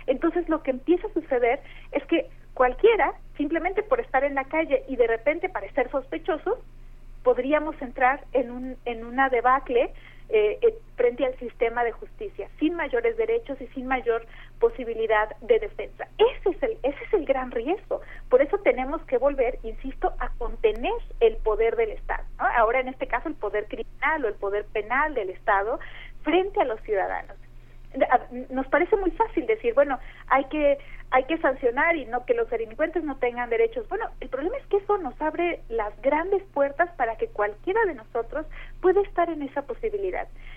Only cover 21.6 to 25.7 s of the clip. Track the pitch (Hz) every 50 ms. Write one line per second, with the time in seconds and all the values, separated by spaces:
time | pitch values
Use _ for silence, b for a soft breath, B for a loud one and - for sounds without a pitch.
21.6 | 226 226 226 226 226 214 196 - - - 196 190 - - - - 269 381 - 240
22.6 | 220 220 240 262 254 254 262 - 269 - - 240 - 320 302 - - 202 196 208
23.6 | 208 - - 190 190 - - - 247 294 320 311 262 208 202 - 202 196 202 208
24.6 | 208 - - 220 202 214 247 269 302 311 294 233 196 185 175 - - 233 202 196
25.6 | 196 220